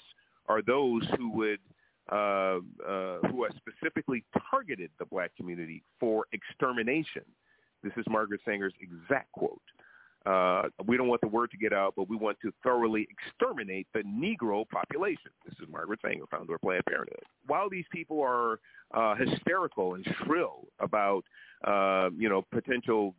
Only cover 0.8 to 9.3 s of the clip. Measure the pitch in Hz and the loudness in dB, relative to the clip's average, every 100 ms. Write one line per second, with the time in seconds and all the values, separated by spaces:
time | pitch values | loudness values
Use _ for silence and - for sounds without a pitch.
0.8 | 135 117 113 - 120 110 107 104 _ _ | 4 2 0 -2 0 0 0 -2 _ _
1.8 | _ _ - 104 104 98 95 92 92 - | _ _ -4 0 2 4 2 0 -4 -10
2.8 | 87 95 92 87 - 127 110 - - - | -6 -4 -4 -2 -2 -2 -4 -6 -16 -6
3.8 | 160 - 143 123 - - - 269 208 110 | -6 -4 -4 -4 -4 -6 -2 -2 -2 -8
4.8 | 85 - 87 95 87 - 90 85 82 80 | -10 -12 -6 -4 -4 -6 -8 -8 -8 -12
5.8 | - - 120 110 - 107 - - 131 123 | -18 -4 0 0 -2 -8 -10 -2 -2 0
6.8 | 113 151 156 - - _ _ _ _ _ | 0 0 -2 -8 -14 _ _ _ _ _
7.8 | 101 117 110 110 107 101 - 101 98 - | -8 -6 0 0 0 -2 -2 -2 -2 -6
8.8 | 90 85 - 135 - | -14 -8 -2 -2 -2